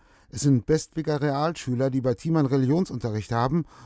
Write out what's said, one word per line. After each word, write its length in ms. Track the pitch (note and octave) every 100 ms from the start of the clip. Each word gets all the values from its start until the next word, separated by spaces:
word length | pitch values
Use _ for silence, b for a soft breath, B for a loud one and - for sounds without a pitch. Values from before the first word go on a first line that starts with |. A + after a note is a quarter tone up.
| b b b
Es 140 | B2+
sind 240 | C#3+ B2+ -
Bestwiger 540 | D#3+ - D#3+ D#3 D3
Realschüler, 680 | D3 C#3 D#3 D#3 - B2 C3+
die 120 | C3
bei 120 | B2
Thiemann 320 | A#2 E3 E3 C3+
Religionsunterricht 840 | C#3 B2+ D#3+ F#3+ A#2+ A#2 G#2+ -
haben, 320 | A#2 B2+ E3 - B